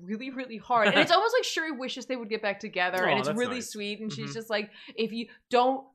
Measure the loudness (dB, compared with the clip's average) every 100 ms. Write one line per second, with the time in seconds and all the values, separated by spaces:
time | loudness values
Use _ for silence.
0 | -8 -8 -6 -8 -8 -10 0 4 6 6
1 | 6 6 6 2 0 -2 -4 -4 -6 -8
2 | -6 -6 -4 -4 -2 -4 -6 0 0 2
3 | 2 2 2 0 -2 -2 -6 -6 -6 -6
4 | -6 -6 -8 -8 -4 -4 -4 -10 -12 -4
5 | -4 -4 -10 -14 _ 4 4 2 -6